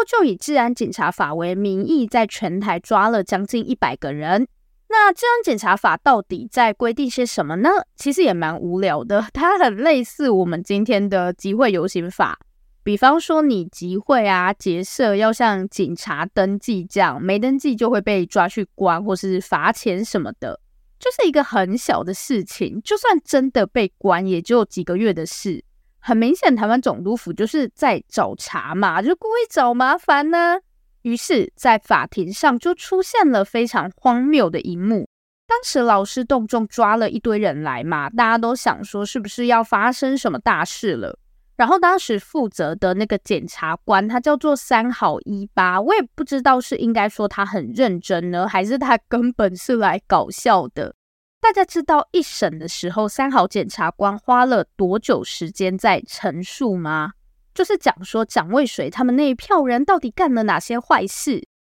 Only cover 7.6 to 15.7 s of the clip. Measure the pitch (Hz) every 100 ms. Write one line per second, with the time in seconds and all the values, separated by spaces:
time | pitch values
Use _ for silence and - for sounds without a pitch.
7.6 | 285 403 - - 277 285 294 170 160 165
8.6 | 175 185 190 147 120 202 214 269 339 392
9.6 | 269 202 311 277 233 - 277 190 175 175
10.6 | - 202 220 208 202 190 180 180 196 220
11.6 | 254 180 185 180 170 - 175 - _ _
12.6 | _ _ 208 208 262 320 - 311 294 208
13.6 | 170 - 175 185 - 262 202 185 185 202
14.6 | 190 170 190 - 233 202 220 226 226 196
15.6 | 190